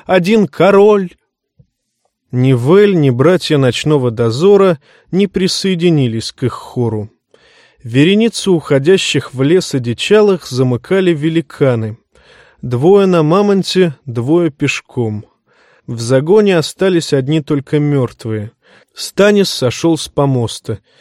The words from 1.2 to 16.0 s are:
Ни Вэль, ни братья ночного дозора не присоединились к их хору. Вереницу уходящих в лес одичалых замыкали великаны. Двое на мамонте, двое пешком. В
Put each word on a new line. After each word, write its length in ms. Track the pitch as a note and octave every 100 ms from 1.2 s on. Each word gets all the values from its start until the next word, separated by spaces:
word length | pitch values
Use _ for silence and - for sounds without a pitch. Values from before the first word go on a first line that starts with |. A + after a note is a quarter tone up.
| _ _ _ _ _ _ _ _ _ _ _
Ни 220 | B2 C3
Вэль, 420 | B2+ B2+ F#3+ G#3
ни 140 | F3+ C#3+
братья 480 | A#2+ D3 F#3 - D3+
ночного 540 | B2+ - D3+ D3 B2
дозора 680 | A2+ A#2 A#2 F#3+ G3+ F#3+ D#3+ _ _ -
не 160 | F3+ G3+
присоединились 1080 | F#3+ F#3 - G3 F3+ F3 D#3 B2 A2+ -
к 100 | -
их 100 | A#2+
хору. 580 | - - - A#2 G#2+ G#2 _ _ _ _ _ _ _
Вереницу 680 | A#2 B2+ D#3 G#3 A3+ - G3
уходящих 800 | E3+ - C#3 C#3 F#3+ - C#3+ -
в 100 | B2
лес 320 | C#3 F#3 -
одичалых 720 | C#3 A#2+ A#2 - G#3+ G#3 F#3 -
замыкали 680 | B2+ B2+ A#2+ - F#3+ F#3
великаны. 840 | D#3+ D#3+ E3 - - C3+ A#2 A2 A2+ _ _ _ - _ _
Двое 460 | B2+ A#2+ D#3+ G3+ F#3+
на 160 | F3
мамонте, 720 | D3+ F#3 G3+ G3 - F#3 F3 C3+
двое 460 | C3+ A#2+ A#2+ E3+ E3
пешком. 720 | C#3 C#3 - - - A2+ G#2+ - _ _ _ _ _ -
В 140 | A#2